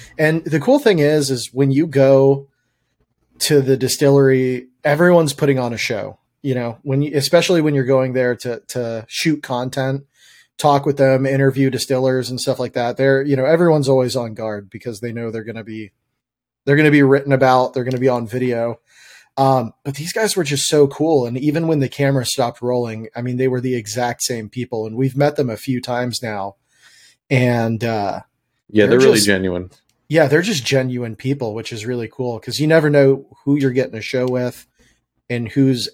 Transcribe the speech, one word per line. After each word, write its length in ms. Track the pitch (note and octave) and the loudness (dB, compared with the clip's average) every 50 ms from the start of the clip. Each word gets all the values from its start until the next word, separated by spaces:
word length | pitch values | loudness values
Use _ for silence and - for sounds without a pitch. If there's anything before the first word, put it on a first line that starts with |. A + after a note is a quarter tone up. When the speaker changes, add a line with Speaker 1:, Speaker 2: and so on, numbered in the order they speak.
| - - - | -20 -14 -4
Speaker 1:
And 260 | - D#3 D#3 D#3 E3 - | 0 0 0 0 -2 -2
the 160 | D#3+ D3 D#3 | -2 -4 -2
cool 180 | C3+ - C4+ C#4+ | 2 2 2 4
thing 200 | C#4+ A3+ G3 D#3+ | 4 2 2 4
is, 300 | D3 D3 D3+ D3+ C#3 C3 | 2 2 2 2 0 -2
is 240 | C3+ A#2+ - - - | -4 -6 -6 -6 -2
when 180 | B2+ C#3 C3+ | 0 0 2
you 140 | C3+ C#3 E3+ | 2 0 0
go 640 | E3 C#3 C#3 C3+ C3+ C#3 C3+ C#3 C#3 C#3 C#3 C#3 - _ _ _ _ _ _ _ _ _ _ _ _ _ _ _ _ _ | 0 2 4 4 6 6 6 6 4 2 2 -2 -10 _ _ _ _ _ _ _ _ _ _ _ _ _ _ _ _ _
to 240 | - - - D3+ C#3+ | -8 -2 0 2 2
the 160 | C3 B2+ C3+ | 2 2 0
distillery, 920 | B2 C3 B2 - - D3+ C#3 C#3 C#3 C3+ C3+ C3 B2+ C3 B2+ B2+ B2 - - _ _ - | 0 -2 -4 -2 0 2 4 4 4 4 4 4 2 0 -2 -2 -6 -8 -14 _ _ -2
everyone's 500 | D3+ C#3+ D3 F3 F3+ F3 E3+ E3 C#3+ C#3+ | 0 2 4 4 6 6 4 4 2 -2
putting 260 | - D#3 C#3 C#3 C3 | 0 0 0 2 0
on 140 | B2 A#2+ A#2 | -2 -4 -4
a 40 | |
show, 400 | G#2+ - - A#2+ G2+ G2+ G2+ G2 _ _ _ _ _ | -6 -6 -6 -6 -6 -8 -10 -14 _ _ _ _ _
you 140 | - C#3 B2+ | -6 -4 -4
know, 220 | B2 A#2+ A#2+ A2 - - | -4 -4 -6 -8 -10 -6
when 180 | C#3+ C3+ C#3 | -4 -2 -2
you, 100 | D3 D3+ - | -2 -2 -2
especially 440 | C#3+ C#3 - - E3+ E3+ - F#3 E3 | -2 0 4 4 4 4 4 2 2
when 160 | D3+ D#3 D3 | 2 2 0
you're 80 | C#3 B2+ | 0 0
going 300 | A#2+ C3+ C3 C3 C3 B2 | 2 2 2 0 0 -2
there 220 | C3 B2+ B2 A#2+ | 0 0 0 -2
to, 260 | A2+ - B2 A#2 - - | -4 -6 -8 -10 -10 -12
to 380 | - - B2+ A#2+ A#2 A2+ A2+ A2 | -10 -8 -8 -6 -6 -8 -10 -10
shoot 360 | - - - - E3 D3+ D3 - | -10 -10 -4 -2 -2 -2 -2 -4
content, 600 | - B2+ B2 B2+ B2+ - C#3 C3 C3+ C3+ C#3+ C#3 _ _ _ _ _ _ _ _ _ _ | -6 -6 -4 -4 -6 -6 -4 -4 -4 -4 -6 -8 _ _ _ _ _ _ _ _ _ _
talk 280 | - - D3 C#3+ C#3 C#3 | 0 2 2 2 4 2
with 120 | D3 C3+ | 0 0
them, 280 | C#3 C#3 C3+ C3+ C3 C3+ | 2 2 2 4 2 2
interview 440 | C3+ C3+ C#3 C#3 C3+ C3 C3+ C3+ C3 | 0 0 2 2 2 2 2 0 0
distillers 600 | B2+ A#2+ - - C3+ B2+ C3 C3 C3 C3 B2 A2 | 0 -2 -2 -2 -2 0 2 0 0 0 -2 -4
and 100 | B2+ B2 | -8 -4
stuff 200 | - C#3 C3 - | -4 -4 -2 -2
like 140 | B2+ A#2+ - | -4 -6 -4
that. 220 | B2+ A#2+ A#2+ B2 | -4 -4 -2 -2
They're, 280 | - C3+ C3+ C3+ C3+ C3+ | 0 2 2 2 2 2
you 120 | D3 C#3 | 0 0
know, 100 | C3 C3 | 0 2
everyone's 440 | C#3+ E3 E3 F3+ E3+ D#3 D3+ C#3 C#3 | 2 2 4 4 4 4 2 2 2
always 260 | C3+ C3 B2+ A#2+ A#2 | 2 2 2 0 -2
on 200 | C3 A#2+ A2+ G#2+ | -4 -6 -6 -8
guard 340 | A2+ A2+ A2 G#2+ G#2 G2 G2 | -8 -8 -8 -8 -8 -12 -14
because 320 | - G#2+ - B2 A2+ G2 | -18 -14 -12 -12 -10 -10
they 100 | A#2+ A#2 | -10 -10
know 200 | A2+ A#2 A#2 A2+ | -8 -8 -8 -8
they're 120 | A2 A2+ G#2+ | -8 -8 -10
gonna 200 | A2+ A2 A2+ G#2 | -10 -12 -12 -14
be, 280 | A2+ A2 A2 G#2+ G2 _ _ _ _ _ _ _ _ _ _ _ _ _ _ _ | -14 -14 -14 -14 -16 _ _ _ _ _ _ _ _ _ _ _ _ _ _ _
they're 120 | C#3+ C#3+ | 2 4
gonna 140 | D3 D3+ D3+ | 4 6 6
be 120 | D3 D3 C#3 | 6 6 6
written 300 | C3+ C#3 C#3 C#3 C#3 C#3 | 6 4 2 2 0 2
about, 400 | B2+ C3+ B2+ B2+ B2+ B2+ B2 - | 4 4 4 4 4 2 0 -2
they're 100 | C3+ A#2+ | -4 -4
gonna 140 | B2+ C3 | -4 -4
be 120 | B2 B2+ C3 | 0 0 0
on 160 | B2 A#2+ A#2 | 0 0 -4
video. 540 | G#2+ A#2 B2+ B2+ B2+ A#2+ A#2 A#2 A#2 A#2+ - _ _ _ _ - - - - _ _ _ | -6 -6 -4 -2 -2 -2 -2 -4 -6 -6 -10 _ _ _ _ -20 -20 -20 -20 _ _ _
Um, 360 | - C3+ C3+ C3+ C3 A#2+ A2 - _ - | 0 2 4 4 2 0 -4 -8 _ -12
but 120 | C#3+ C#3 | -10 -10
these 180 | C#3+ D#3 F3 - | -8 -10 -8 -4
guys 220 | A3 A3 G#3 - | -2 -2 0 0
were 80 | F#3+ E3 | -2 -2
just 220 | C#3 C#3+ C3+ - | -2 -2 -4 -2
so 200 | - D#3+ D3+ C#3+ | 0 4 4 4
cool. 380 | C#3 C#3 - D3+ D#3+ D#3+ C#3 B2 | 2 2 -2 0 0 2 0 0
And 120 | A#2 A#2+ | -2 -4
even 300 | C3 C3+ D3 C#3+ E3 E3 | -4 -2 -2 -2 0 0
when 120 | E3 D#3+ D3 | 0 0 0
the 100 | C3+ A#2+ | -2 -2
camera 360 | - - C#3+ C#3 C#3 C3+ A#2+ | -2 -2 0 0 0 0 -2
stopped 360 | - - - B2 A#2+ A#2+ - | -2 -2 -2 -2 -4 -4 -6
rolling, 480 | A#2+ B2 B2 B2 A#2+ A2+ A2 A2 A2+ - - | -4 -4 -2 -2 -2 -4 -6 -10 -12 -12 -10
I 60 | A#2+ | -8
mean, 160 | B2 B2+ B2 | -8 -6 -4
they 100 | B2 C3 C3 | -2 -2 -2
were 100 | B2+ B2+ | -2 -2
the 140 | A#2+ B2+ B2+ | -2 -4 -4
exact 480 | A#2+ G#2+ G#2+ G#2 B2+ B2 A#2+ A#2+ - - | -4 -6 -6 -6 -4 -4 -4 -4 -6 -6
same 260 | - B2+ A2+ G#2+ G#2 | -6 -6 -8 -10 -10
people. 360 | - B2+ A#2+ - - A2 A2 | -10 -10 -8 -6 -6 -6 -6
And 100 | A2 A2 | -6 -4
we've 220 | A#2 C3+ C3+ C3+ | -2 -2 -2 0
met 180 | C#3 C#3+ D3 D3 | 0 0 0 0
them 140 | D3+ C#3 B2 | -2 -4 -4
a 80 | A2 | -6
few 240 | - - - B2+ B2 | -6 -6 -6 -6 -6
times 400 | B2 - B2 A#2+ B2 B2 A#2 - B2 | -6 -6 -4 -4 -4 -4 -6 -8 -8
now. 320 | A2+ G#2+ G2+ G2 G2+ - _ _ _ _ _ _ _ _ _ _ _ _ _ _ - | -8 -8 -8 -8 -10 -12 _ _ _ _ _ _ _ _ _ _ _ _ _ _ -2
And, 540 | C#3 B2+ B2+ B2 A#2+ A#2+ A#2 A2+ A2+ G#2+ A#2+ | 0 2 2 2 2 0 0 -2 -2 -4 -4
uh, 380 | A#2 A2+ G#2+ G2+ G2 - - - _ _ _ _ _ _ _ _ _ | -4 -2 -2 -4 -4 -6 -8 -12 _ _ _ _ _ _ _ _ _
Speaker 2:
Yeah, 160 | G#2 G#2+ G2+ | 2 4 4
Speaker 1:
they're 60 | - | 6
Speaker 2:
they're 80 | A#2 B2+ | 6 6
really 160 | C3 C3 B2 | 6 6 6
Speaker 1:
just 100 | A2 G2+ | 4 2
Speaker 2:
genuine. 440 | G#2 G2 F#2 F#2+ F#2 F2 F2+ F#2 F2+ - _ _ _ _ _ _ | 2 2 0 0 -2 -4 -6 -8 -10 -16 _ _ _ _ _ _
Speaker 1:
Yeah, 200 | - D3 E3 D#3 | -2 2 2 4
they're 140 | C3+ C#3+ D#3+ | 4 2 2
just 220 | F3+ A3 G#3+ C#3 - | 2 0 -4 -4 -2
genuine 500 | - C#3 C3 B2+ B2+ B2 B2 A#2+ A#2 A2 | 0 0 0 0 -2 -4 -6 -8 -8 -10
people, 380 | - - C3 C#3 C#3 B2+ A2 G#2 | -8 -6 -6 -4 -4 -4 -6 -6
which 200 | A2+ A2 - A#2+ | -8 -10 -10 -10
is 120 | A2 G#2 | -10 -8
really 220 | A#2+ B2 A#2+ A2+ | -6 -6 -6 -6
cool 320 | A2 - - B2+ B2 A#2 G#2+ | -8 -8 -8 -6 -6 -6 -8
'cause 200 | - - A#2 A#2 | -10 -10 -6 -2
you 80 | D3+ | 2
never 220 | D#3 D#3+ D#3+ D3+ D3+ | 4 4 4 4 4
know 360 | D3 C#3+ C#3 C3+ C3+ C3+ - _ - _ _ | 4 4 4 4 4 2 -2 _ -20 _ _
who 120 | C#3 C#3 | -2 0
you're 140 | D3 C3+ C3+ | 0 0 0
getting 240 | B2 C3 B2 - - | 0 0 -2 -2 -6
a 60 | A2 | -10
show 260 | G#2 - - B2+ B2 | -10 -6 -4 -2 -2
with 400 | B2+ B2 B2+ B2 B2 - - - _ _ _ _ _ _ _ _ _ _ _ _ - | -2 -2 -2 -4 -4 -8 -10 -18 _ _ _ _ _ _ _ _ _ _ _ _ -8
and 200 | B2 A#2+ A#2+ G#2+ | -6 -6 -6 -4
who's 400 | - C#3+ C#3 C3 C3 A#2+ - - | 0 2 2 2 2 0 -4 -6